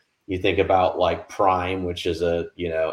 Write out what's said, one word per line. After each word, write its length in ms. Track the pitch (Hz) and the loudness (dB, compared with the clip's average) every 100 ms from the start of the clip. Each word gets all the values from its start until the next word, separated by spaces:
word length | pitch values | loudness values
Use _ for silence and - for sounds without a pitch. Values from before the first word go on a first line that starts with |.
| _ _ - | _ _ -8
You 120 | 92 | -2
think 200 | 98 90 | 0 2
about, 380 | 92 95 90 80 | 2 4 2 2
like, 320 | 87 82 - | 0 0 -8
Prime, 540 | - 98 92 90 95 | 0 2 2 0 -4
which 220 | 90 87 92 | -4 -4 -4
is 160 | 80 | -2
a, 280 | 85 85 82 | 0 0 -4
you 140 | - 85 | -6 -4
know, 240 | 80 80 | -2 -2